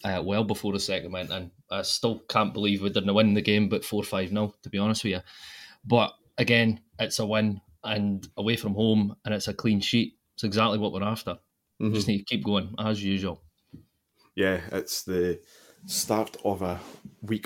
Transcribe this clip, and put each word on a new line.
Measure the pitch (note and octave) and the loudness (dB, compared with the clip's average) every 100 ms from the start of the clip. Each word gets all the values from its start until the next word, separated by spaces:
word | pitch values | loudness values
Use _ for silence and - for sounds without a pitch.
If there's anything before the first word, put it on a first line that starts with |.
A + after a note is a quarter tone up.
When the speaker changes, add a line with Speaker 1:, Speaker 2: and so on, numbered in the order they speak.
Speaker 1:
uh, | G2+ F#2 F2 | -4 -4 -2
well | G2+ G#2+ | 0 0
before | G#2 G#2 | -2 -2
the | G2 | -4
second | - F#2+ F2 | -2 -4 -4
went | F#2 E2+ | -8 -8
in. | F#2 F2+ - - | -8 -10 -16 -10
I | G2 | -6
still | F#2+ - A#2+ A2 - | -4 -2 -2 -2 -2
can't | A2+ G2+ | 0 0
believe | G#2 G#2 G2 | 2 0 2
we | G2 | 0
didn't | G#2 G2 | 0 2
win | G2+ A2 G#2 | 6 6 6
the | |
game, | G#2 - G2 | 4 4 4
but | G#2 - | 0 -2
four | G#2 | -4
five | G2+ G2 F2+ | -2 -2 -2
nil, | G#2 G#2 - | -2 -2 -4
to | - | -8
be | G2 | -2
honest | G#2 A2 | 0 0
with | G#2+ | 0
you. | F2+ - - - - - - - | -4 -6 -18 -20 -20 -20 -12 2
But | A#2 G#2+ - _ - | 4 4 -2 _ -2
again, | A#2 A#2 A2 A2 _ - | 4 4 4 2 _ -6
it's | A2+ - | -4 -2
a | G#2+ | 0
win | A2 G#2+ G2 - _ | 2 2 -2 -10 _
and | A2 G#2+ G2+ G2 - - | -4 -2 0 -2 -6 -6
away | G#2 A#2 | -2 0
from | G#2+ | 0
home, | G2 A2+ G#2+ G2+ - - | 2 4 4 2 -2 -4
and | |
it's | G#2+ G#2+ | -4 -4
a | |
clean | G2+ A2+ G#2 | -2 2 2
sheet. | - A#2 - - _ - | 2 2 0 -4 _ -6
It's | G#2+ | -2
exactly | G#2 A2 G#2 | 2 2 2
what | G#2 | -2
we're | F#2 | -2
after. | G2+ A2 - F2 _ _ _ - | -2 -4 -6 -10 _ _ _ -4
Speaker 2:
Mm-hmm. | A2 | -2
Speaker 1:
Just | G#2+ G2 | 0 0
need | G2+ | 0
to | |
keep | - A#2 | 0 -4
going, | G2+ G2+ F#2 G#2+ | 0 0 -2 -4
as | A2 G#2+ | -2 -2
usual. | G2 G2 F#2+ E2 _ _ _ - - _ _ _ _ | 0 -2 -2 -8 _ _ _ -20 -20 _ _ _ _
Speaker 2:
Yeah, | - F#2+ F2+ - | 0 2 2 -2
it's | G2 - - | -6 -4 -6
the | - F#2 F2+ E2+ - - - _ - | -4 0 0 -2 -8 -20 -20 _ -8
start | - - A2 A2 - | -4 0 0 -2 -4
of | G#2 F#2+ | -4 -2
a | F#2 F2 - - - - | -2 -4 -10 -18 -20 -12
week | G#2 A2 | -6 -4